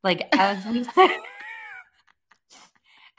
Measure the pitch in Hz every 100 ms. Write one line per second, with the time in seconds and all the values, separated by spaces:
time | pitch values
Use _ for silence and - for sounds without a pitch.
0 | 196 170 - 262 196 196 208 233 247 -
1 | 381 - - - - - 855 784 - _
2 | _ _ _ _ _ - - _ _ _
3 | -